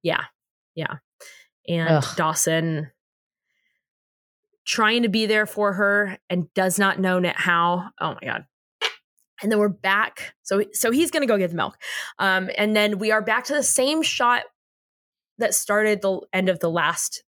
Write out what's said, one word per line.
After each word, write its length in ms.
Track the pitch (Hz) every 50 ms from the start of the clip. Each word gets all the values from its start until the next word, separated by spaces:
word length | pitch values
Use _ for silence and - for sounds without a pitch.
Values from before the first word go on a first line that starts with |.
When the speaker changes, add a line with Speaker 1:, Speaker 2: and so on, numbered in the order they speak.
Speaker 1:
Yeah. 240 | - 165 - - - - _ _ _ _ _ _ _ _ _
Yeah. 220 | 165 156 - - 139 _ _ _ _ - - - - _ _ _ _ _
And 220 | - 170 165 165 160
Speaker 2:
Ugh. 260 | 160 147 139 - -
Speaker 1:
Dawson 760 | - 165 156 160 - - 165 160 165 160 165 160 151 151 135 _ _ _ _ _ _ _ _ _ _ _ _ _ _ _ _ _ _ _ _ _ _ _ _ _ _ _ _ _ _ _ _ _ _ _
trying 380 | - - - 220 214 226 240 233
to 60 | 220
be 160 | 185 220 220
there 200 | 208 214 214 214
for 280 | 208 - 208 208 202 190
her 440 | 190 208 202 202 208 208 190 190 - _ _
and 240 | 180 180 165 - _
does 260 | 196 185 185 175 202
not 200 | 202 196 - -
know 180 | 190 185 185
n-, 160 | 180 180 175 -
how. 540 | - - 180 175 170 170 175 175 180 185 - _ -
Oh 140 | - 160 - -
my 60 | -
God. 180 | 123 - - - _ _ _ _ _ _ _ - - - - _ _ _ _ _ _ _ -
And 100 | - 214
then 80 | 220 208
we're 80 | 208
back. 680 | 208 185 - - 190 196 208 226 - - - - - _ _ _
So, 200 | - 196 202 214 208
so 180 | - - - 233
he's 200 | 240 277 339 285
gonna 140 | - 311 285
go 120 | 226 220
get 120 | 202 185 170
the 80 | 170
milk. 200 | 165 98 - - _ - - - - - - -
Um, 320 | - - 196 185 185 185 190 -
and 160 | - 208 214 214
then 220 | 208 208 208 208
we 140 | 185 214 214
are 100 | 214 214
back 220 | 202 226 214 247 254
to 80 | - 285
the 100 | 294 240
same 380 | - - - 254 277 311 320
shot 420 | 311 - - - 254 240 240 240 - - _ _ _ _ _ _ _ _ _ _ _ _ _ _ _ _ _
that 160 | - 226 - 208
started 480 | - - - 202 208 214 214 208 196
the 200 | 202 196 190 - - _
end 160 | - 185 190
of 120 | 185 180 -
the 100 | - 170
last 540 | 165 170 151 156 170 - - - - - _